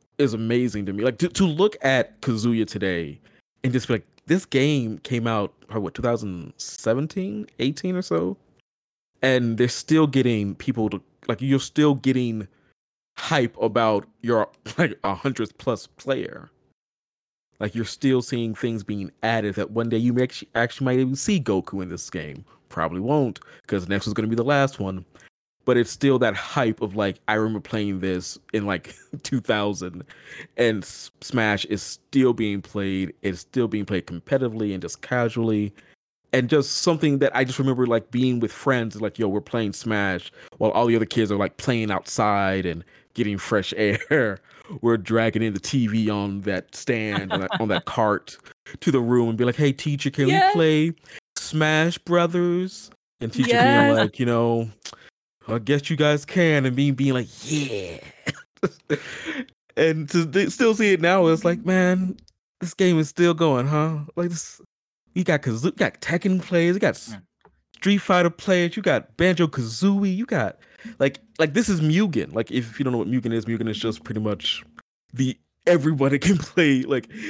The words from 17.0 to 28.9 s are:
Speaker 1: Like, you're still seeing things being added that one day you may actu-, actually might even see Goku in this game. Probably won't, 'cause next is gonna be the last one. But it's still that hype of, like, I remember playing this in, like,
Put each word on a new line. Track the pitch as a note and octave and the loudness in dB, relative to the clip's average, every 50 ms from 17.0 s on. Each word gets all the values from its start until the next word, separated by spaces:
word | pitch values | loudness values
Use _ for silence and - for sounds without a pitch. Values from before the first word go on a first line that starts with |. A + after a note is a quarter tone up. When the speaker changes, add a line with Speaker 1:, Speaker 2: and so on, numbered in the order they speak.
| _ _ _ _ _ _ _ _ _ _ _ _ | _ _ _ _ _ _ _ _ _ _ _ _
Speaker 1:
Like, | G#2 G#2 - | -8 -6 -4
you're | A2+ A#2 | -4 -6
still | - - - - C3+ C3 B2+ A#2+ | -6 -6 -2 0 2 2 2 0
seeing | - - B2 A#2 A2+ A2 | -2 -4 -4 -4 -4 -6
things | - - B2 A#2 A2 G2 | -4 -4 -4 -4 -4 -6
being | - G#2+ G#2 G2 E2+ - _ - | -6 -8 -6 -6 -10 -12 _ -2
added | A2 A#2 A2+ G#2+ G#2 F#2+ | -2 0 0 0 -2 -2
that | - G2+ - G#2+ | -4 -6 -4 -2
one | A2+ A#2 A#2 | -4 -2 0
day | A2+ | 0
you | A2 A#2 B2 A#2+ | 0 2 2 2
may | B2 B2+ | 2 0
actu-, | B2+ - - - - _ | 0 -2 -10 -16 -6 _
actually | A#2 A#2 A#2+ - - C3+ | -2 -2 -2 -2 -4 -2
might | C3 B2+ B2+ | 0 2 2
even | C3 B2+ C3+ | 2 0 -2
see | C#3 - - G#3 F#3 | -4 0 0 0 0
Goku | C#3+ - G#2 F#2 F2 - - F#2+ F#2 | 2 0 0 0 0 -4 -6 -8 -8
in | F2+ | -8
this | F2 E2+ - - | -8 -10 -10 -10
game. | - F2+ D2+ D2+ C#2+ - - _ _ _ _ _ | -10 -10 -10 -10 -14 -16 -18 _ _ _ _ _
Probably | - - E2 D#2+ D#2+ F#2 | -6 -4 -4 -4 -4 -4
won't, | G2 A#2 C#3+ D3+ C#3 A#2+ G2 - - - - - _ | -2 0 0 2 0 0 -2 -8 -16 -20 -20 -20 _
'cause | - - G2 F2+ E2 | -4 -4 -4 -2 -2
next | G2+ G2+ - | -2 -2 -2
is | - G#2 | -2 -2
gonna | A2 A2 A2 | -2 -2 -2
be | A2+ | 0
the | A2+ A#2 | 0 0
last | C3 D3 C#3+ C#3 C3+ C3+ - | 2 2 2 2 0 0 -4
one. | G2+ F#2+ F#2 F#2 F2 _ _ - - - _ _ _ _ _ _ _ | -6 -6 -6 -8 -10 _ _ -20 -20 -20 _ _ _ _ _ _ _
But | - B2+ | 2 4
it's | A#2+ A#2+ - | 4 2 0
still | - - - C#3 C3+ B2+ | -2 0 2 2 4 4
that | B2 A2+ G2+ | 4 2 0
hype | F#2+ - - - D3 C3+ A2+ A2 - | -2 -6 -6 -2 0 0 0 0 -2
of, | A#2+ G#2 F#2 | -4 -6 -2
like, | G#2+ G#2 G2 F2+ - _ - | -2 -2 -2 -2 -4 _ -2
I | A2 | 0
remember | A2 A2 A2 A2 G#2 | 0 0 0 -2 -4
playing | - - - A2 G#2 G2+ G2 F#2+ | -8 -6 -6 -4 -4 -4 -4 -4
this | F2+ F#2+ F#2 F2+ F#2 - - - _ _ - | -2 -2 -2 -4 -4 -8 -14 -14 _ _ -4
in, | A2 G2+ | -4 -2
like, | G2+ G2 F2 - - | -2 -4 -4 -6 -12